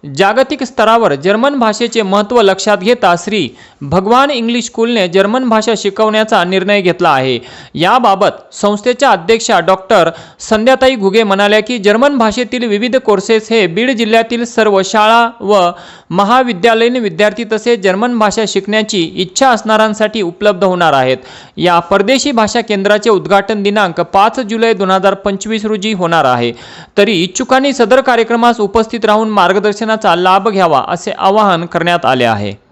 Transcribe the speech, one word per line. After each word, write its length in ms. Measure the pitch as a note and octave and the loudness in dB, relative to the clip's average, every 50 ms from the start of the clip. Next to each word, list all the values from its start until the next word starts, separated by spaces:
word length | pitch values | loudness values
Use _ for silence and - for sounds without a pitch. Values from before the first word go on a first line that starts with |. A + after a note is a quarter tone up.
| - D3 C#3 | -16 -12 -2
जागतिक 460 | C#3 G3 G3 A3 A#3+ C4+ C4 D4+ - C4+ | 0 0 2 2 2 0 0 -2 -6 -6
स्तरावर 520 | A#3 - - A3 A3 A3+ A#3 A3+ F3+ C#3+ | -8 -2 0 2 2 4 2 2 2 0
जर्मन 400 | C3+ C#3 F#3 G3+ G#3+ A#3+ C#4+ C#4+ C#4 | 0 0 -2 0 0 0 -2 0 0
भाषेचे 440 | A#3+ A3 G#3 - A#3+ A#3 A#3 A3+ G#3+ | -2 -2 0 -2 -4 -4 -2 -4 -2
महत्त्व 380 | F#3 F#3+ G3+ G#3+ G#3 B3 A#3+ | 0 0 0 0 2 2 2
लक्षात 380 | G#3+ F#3+ F#3+ F#3 - G#3+ G#3 F#3 | 4 2 0 0 0 -2 -2 0
घेता 360 | F3+ G#3 B3 A#3+ A3 F#3+ F3 E3+ | 2 0 0 2 2 0 0 0
श्री 300 | - - G#3 G#3+ D#3+ A2 - - - - _ _ C#3+ | -2 -4 -4 -4 -4 -4 -8 -14 -20 -20 _ _ -8
भगवान 480 | C#3 C#3 F3+ F#3+ G#3 A#3 B3 C#4 C#4 | -2 -2 -2 2 2 2 2 2 2
इंग्लिश 340 | D4 A#3+ A3+ A3+ A#3+ A#3+ A#3 | -2 -4 -4 -2 -2 -4 -4
स्कूलने 420 | - - - A3+ A#3 A#3+ A3+ F#3 F3+ | -6 -4 -2 -2 0 0 0 -2 0
जर्मन 400 | E3 G3 G3 G3+ A3 B3+ C4 B3 | 2 0 0 2 0 -2 -2 0
भाषा 240 | A3 A3 G#3+ A#3 A3+ G#3 | 0 0 0 0 -2 -2
शिकवण्याचा 640 | - G3+ G3 - A3 G#3+ G#3+ G#3+ A3 A3 A#3+ G3+ F3 | -2 -6 -2 0 -2 0 2 0 0 0 0 0 0
निर्णय 360 | F3+ F#3+ F#3+ F#3+ G3 G#3 G3+ | 0 -2 -2 0 0 0 0
घेतला 280 | F#3+ F3+ E3 - F3 E3 | 0 0 -2 0 2 2
आहे. 300 | D3 C3 C3 C3 B2+ A#2 - - - - - - _ | 2 2 0 -2 -2 -4 -6 -12 -20 -20 -20 -14 _
याबाबत 800 | C#3+ D#3+ F3+ A3+ C4 A#3+ A3 G3 F#3 G3+ E3+ - - - - - | -2 0 2 2 2 2 2 2 2 0 0 -2 -4 -18 -20 -10
संस्थेच्या 560 | - - G#3 G#3 G#3 G#3 B3 B3 B3 C#4 C4 | -4 -2 -2 -2 0 -2 -2 -2 0 2 2
अध्यक्षा 480 | A3 F3+ E3 F3 A3+ A3+ - - A3 F3+ | 2 0 2 0 0 0 0 0 0 0
डॉक्टर 500 | E3+ F3 F#3+ F#3+ - - A#3 G3 E3 D#3+ E3 - - - - _ | 2 0 0 -2 0 0 2 2 2 2 -2 -8 -20 -20 -20 _
संध्याताई 540 | - - A3 G#3+ A3 B3 C4 C4 C4+ C4 C4+ | -4 -2 -2 0 2 2 2 4 2 0 0
घुगे 280 | A3+ G3 G3 F#3 A3+ A3+ | 2 -2 0 2 2 0
म्हणाल्या 380 | G3+ G3 G3 G3+ G#3 G#3 G#3+ | 2 0 0 2 2 2 0
की, 180 | G#3+ G#3+ B3 A#3+ | 0 -2 -6 0
जर्मन 380 | F#3 G3+ G#3 A3 C4 C#4+ C#4+ C4+ | 0 2 2 4 2 2 2 2
भाषेतील 480 | A3+ A3 G#3 B3 B3 A#3+ - B3 A#3+ A#3 | 0 0 0 -4 -6 -4 -4 -6 -2 -2
विविध 280 | G3+ G#3 A3+ B3 G#3+ | -2 -2 -2 0 -2
कोर्सेस 540 | C4 C4 - G3+ F#3+ F#3+ - A3+ A3 G#3+ - | 0 0 2 0 0 2 0 0 0 0 0
हे 160 | A3+ A3+ G3+ | 0 0 0
बीड 240 | F3 E3 G3+ A#3 B3+ | 0 0 -2 0 0
जिल्ह्यातील 540 | C4+ G#3 A3+ G#3+ A3 A3+ A3+ A3+ A#3+ A#3 A#3+ | 0 -2 0 2 2 0 0 0 -4 -6 -6
सर्व 360 | A#3 - - A3 G#3+ G3+ F#3+ F#3+ | -4 -2 0 0 2 2 0 0
शाळा 440 | F#3+ - A3 G#3 A3 A3+ A#3 A#3 A#3 A#3 - | 0 0 2 2 4 4 2 2 0 -4 -8
व 300 | - F#3+ G#3 G3 F3+ F3 - - - - - - _ _ | -2 0 2 2 2 0 -2 -6 -18 -20 -20 -20 _ _
महाविद्यालयीन 840 | D#3+ F#3 G3+ G3 A#3+ C4 C4 A#3+ A#3 F3 F3 A#3 A3+ A3+ A3+ A#3+ B3 | -2 -2 0 2 2 2 2 0 -4 0 0 0 2 2 0 0 0
विद्यार्थी 480 | B3+ A3+ G3+ E3 D#3+ G#3 G#3 G3+ A3+ A#3 G#3+ A3 | -2 -4 -4 -2 0 0 0 0 -2 -6 -4 -6
तसेच 280 | G#3 G#3 A#3+ A#3+ A3 | -4 0 0 -2 0
जर्मन 380 | F#3 G3 F#3 G3 A3+ B3 B3 A3+ | 0 -2 0 0 -2 -2 0 0
भाषा 240 | A3 G#3 F#3+ - A3 F#3+ | 0 0 0 -2 -4 -2
शिकण्याची 540 | - G3 F#3+ - G#3 A3 A3 G#3+ - G3 E3 D#3+ - | -2 -4 -2 -2 -2 -2 -2 -2 -2 -2 -2 -2 -4
इच्छा 360 | - F#3 F#3 - - C4+ C4 | -6 -6 -6 -2 0 2 2
असणाऱ्यांसाठी 720 | A#3+ G#3 - A3 A3 G#3+ A3 A3 G#3+ G#3 A3 G#3+ G#3+ A3+ G3 | 2 0 0 0 0 2 2 0 0 -2 -4 -4 -2 -4 -4
उपलब्ध 420 | E3+ E3+ - G#3 G#3 G#3 F3+ G3 | -4 -6 -2 0 0 0 2 0
होणार 280 | F#3+ F#3 F3+ F3 D#3+ D3 | 0 0 2 2 2 2
आहेत. 240 | C3+ B2+ C3 C3 B2+ - - - - - - _ | 2 2 0 -2 -2 -4 -18 -20 -20 -20 -18 _
या 220 | - D#3 F3 F3 E3+ | -4 0 2 2 0
परदेशी 520 | E3+ - G3 G3+ G3 G3 C4 C4+ - C#4+ C#4 | 0 0 0 2 2 2 2 0 0 -2 0
भाषा 280 | A3+ A3 G3+ - A#3+ | 0 -2 0 -2 -4
केंद्राचे 500 | A3+ A3+ G#3 G3 G3 G#3 G#3 G#3+ G#3+ A#3 | -4 -2 -4 -2 0 0 0 2 2 2
उद्घाटन 520 | G#3+ F#3 D3+ D#3+ G3 G3+ G3 - A3 G#3 G3 | 0 0 0 2 0 0 0 0 -4 -2 -2
दिनांक 380 | G3+ G#3 G#3+ G#3 F3+ D#3+ F3 | -2 0 0 -2 -2 -2 -4
पाच 400 | F3 - - G3 G3+ A3+ - - | -6 -2 2 2 2 2 0 -4
जुलै 320 | B3 G3 A3+ A3+ A3+ A3+ A3+ | -6 -6 -2 0 0 0 0
दोन 180 | F3+ G3 F#3 | 0 0 0
हजार 240 | F#3+ F#3+ F#3 G3 G3 | 0 2 2 0 0
पंचवीस 500 | G3 G3 G#3 G3 G3 - G#3 A3 A3 G#3 | 0 -4 -6 -6 -6 -6 -6 -6 -4 -4
रोजी 280 | G#3+ G#3+ G#3 F#3 A3 A3 | -4 -4 -4 -4 -4 -4
होणार 320 | F3+ F3+ E3 E3+ E3 D3 | -2 -2 0 0 2 2
आहे. 280 | C3 B2+ A#2+ A#2+ A#2+ A2+ - - - - - - - _ - | 2 2 2 0 -2 -4 -6 -16 -20 -20 -20 -20 -8 _ 0
तरी 240 | G3+ G#3+ A3 E3 F3 | 2 2 2 0 -2
इच्छुकांनी 480 | F#3 - - B3+ - C4 C4 C4+ C#4+ C4+ | -2 -4 -6 -2 0 0 0 2 0 0
सदर 280 | - A#3+ G3+ B3+ C4 | 0 2 2 2 2
कार्यक्रमास 600 | B3+ C4 B3 A#3 A3+ A3+ A#3 A#3 A#3 A#3+ A#3 A3+ | 2 2 0 0 0 0 0 2 2 2 2 0
उपस्थित 440 | G#3 G3 G3+ A3+ A3+ A3+ - A#3 G#3 | -2 -2 0 -2 -2 -2 -4 -4 0
राहून 240 | G#3+ G#3 G#3+ A3 A3 | 0 0 0 0 0
मार्गदर्शनाचा 840 | G#3+ G#3 F3+ - F#3+ G#3 F#3+ G#3+ G3+ G#3 A3+ G#3+ A3 A3 A3 G3+ E3+ | 2 2 2 2 2 0 0 -2 -2 -2 -4 -4 -4 -2 0 0 0
लाभ 320 | F3 F3+ F#3 F#3 G3 G3 A3+ | 2 2 2 2 2 0 0
घ्यावा, 340 | G#3 G3 F#3 E3 D3+ C#3 - - | 0 0 0 2 2 0 0 -2
असे 220 | - E3+ - A3+ | -6 -6 -6 -8
आवाहन 540 | - - - F#3+ G3 - G#3 G3+ F3+ E3 E3+ | -6 -2 0 0 2 2 2 2 0 0 -4
करण्यात 380 | E3+ - E3+ E3 F3 F3 E3+ - | -4 -4 -4 -2 0 -2 0 0
आले 200 | A#2+ C3 B2+ B2 | 0 0 2 2
आहे. 280 | A#2 A2+ G#2 G#2 G2+ G2+ - _ _ | 0 0 -2 -4 -8 -8 -12 _ _